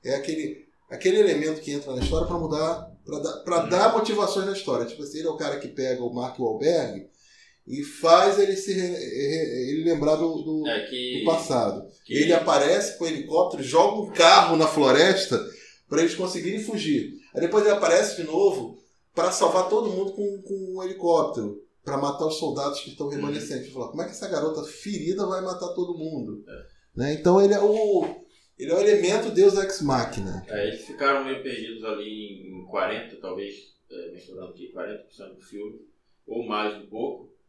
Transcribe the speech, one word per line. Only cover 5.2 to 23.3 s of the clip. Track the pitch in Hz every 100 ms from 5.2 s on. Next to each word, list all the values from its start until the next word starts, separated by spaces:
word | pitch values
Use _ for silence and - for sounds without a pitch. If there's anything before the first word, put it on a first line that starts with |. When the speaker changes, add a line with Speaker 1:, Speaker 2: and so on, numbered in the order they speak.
| 160
Speaker 1:
é |
o | 156
cara | 147 143
que | -
pega | 139 131 127
o | 120
Mark | 123 127 -
Wahlberg | 117 110 143 170 120 - - _ _ _ _ _ -
e | 135
faz | 143 - 165 170 196 196
ele | 196 190
se | 202
re-, | 185 180
re-, | 175 123 120 139 160 151 120 127
ele | 151
lembrar | 165 160 147 156
do, | 170 156
do, | 156 156 147
Speaker 2:
É | 143 -
que | 131 127 123
Speaker 1:
do | -
passado. | - - 127 104 80 - _ -
Speaker 2:
que |
Speaker 1:
Ele | 127 160
aparece | 175 - - - 202 - -
com |
o | 165
helicóptero, | 139 - 160 180 151
joga | 127 156 202 214
um | -
carro | - 165 196 160 160
na | 151
floresta | - 135 131 180 190 - 123 - - - _ _
pra | 147
eles | 165
conseguirem | 170 180 180 175 214
fugir. | 226 202 156 131 - - _
Aí | -
depois | 170 214 208
ele |
aparece | 202 - 180 208 -
de | 160
novo | 160 196 135 113 - _ _ _
pra | - 175
salvar | - 190 185 180
todo | 214 214
mundo | 185 196
com, | 202 202 196
com | - 196 185 185
um |
helicóptero, | 185 190 175 165 - 120 104 101 _ _
pra | - 139
matar | 143 143 156
os | -
soldados | 156 113 139 143
que | -
estão | - 139
Speaker 2:
Uhum. |
Speaker 1:
remanescentes. | 143 143